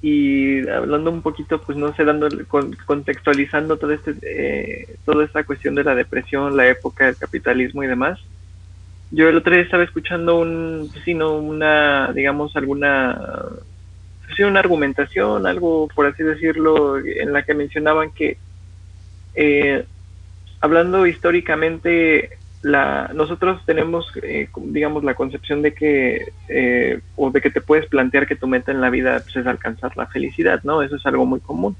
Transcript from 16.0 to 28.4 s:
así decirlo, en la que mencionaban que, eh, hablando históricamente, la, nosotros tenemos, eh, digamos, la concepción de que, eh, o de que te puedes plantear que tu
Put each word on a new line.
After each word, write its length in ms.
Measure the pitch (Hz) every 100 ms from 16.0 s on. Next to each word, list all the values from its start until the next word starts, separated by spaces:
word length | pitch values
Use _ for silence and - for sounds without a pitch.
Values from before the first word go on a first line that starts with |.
| 143
así 160 | 139
decirlo, 760 | 160 151 160 156 160 156 147 139
en 340 | 135 - 147
la 100 | 143
que 100 | 143
mencionaban 580 | 147 143 160 156 156 156
que, 260 | - 151 - - - - - - - - - - -
eh, 500 | 151 143 143 135 - - - - - - - -
hablando 440 | 147 165 175 185 180
históricamente, 1300 | 165 170 175 170 156 160 165 170 170 165 156 - - - -
la, 480 | 147 143 139 139 135 147
nosotros 460 | 156 170 185 180 -
tenemos, 400 | 160 160 170 165 -
eh, 260 | - 147 143 - 139
digamos, 380 | 147 151 151
la 120 | 143 127
concepción 460 | 135 139 - 147
de 120 | 147
que, 520 | 147 151 143 127 113 - - -
eh, 520 | 135 127 123 127 127 - -
o 160 | 135
de 100 | 135
que 80 | 139
te 120 | 135
puedes 260 | - 151 151
plantear 400 | 139 127 139 143
que 80 |
tu 120 | 147